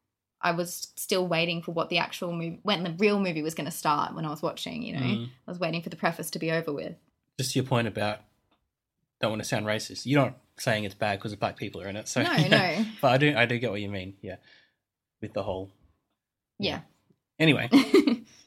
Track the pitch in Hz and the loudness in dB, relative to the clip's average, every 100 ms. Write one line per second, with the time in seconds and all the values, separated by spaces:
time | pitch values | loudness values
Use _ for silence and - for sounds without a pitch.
0 | _ _ _ _ 175 170 175 - - - | _ _ _ _ 0 0 -2 -8 -12 -10
1 | - 190 180 165 170 170 170 165 160 175 | -2 0 2 2 0 -2 -4 -4 0 0
2 | - - 180 170 165 170 202 190 175 165 | 0 -4 -6 -4 -6 -4 -2 -2 -2 2
3 | 208 208 190 156 156 165 156 - 165 147 | 4 4 0 -2 -4 -4 -6 -2 0 2
4 | 82 - 156 160 165 - - 78 - - | 0 -4 -6 -4 -6 -6 -8 -8 -6 -4
5 | - 208 120 - - 180 170 165 175 175 | -2 -2 -4 -12 -14 -6 -4 -4 -6 -4
6 | 180 165 165 175 165 160 160 143 - 175 | -4 -4 -8 -6 -2 -2 -2 -6 -8 -12
7 | _ _ _ - 127 135 127 123 117 104 | _ _ _ -6 -2 -2 2 2 0 -2
8 | 104 107 _ _ _ _ _ _ _ _ | -2 -4 _ _ _ _ _ _ _ _
9 | _ - 113 110 104 117 107 110 - 92 | _ -4 -2 -2 -2 -2 0 -2 -4 -8
10 | 120 143 127 - _ - - 107 104 - | 2 4 4 0 _ -6 0 0 -2 -2
11 | 107 98 110 104 107 - 104 90 95 101 | -2 -2 -6 -4 -4 -4 -10 -8 -8 -8
12 | - - 349 269 180 202 180 165 220 - | -4 0 2 2 4 4 4 0 -4 0
13 | 135 131 147 120 117 120 117 101 101 101 | 4 6 4 4 2 2 -2 -2 -4 -6
14 | 95 98 98 92 _ - _ _ _ _ | -8 -12 -12 -12 _ -20 _ _ _ _
15 | _ _ 107 107 101 92 90 _ _ _ | _ _ -8 -6 -4 -4 -8 _ _ _
16 | _ _ _ _ _ - 196 147 - _ | _ _ _ _ _ -4 -4 -4 -8 _
17 | _ _ _ - 160 127 120 269 - 392 | _ _ _ 2 4 6 6 4 8 6
18 | - 233 - - | 6 2 -4 -20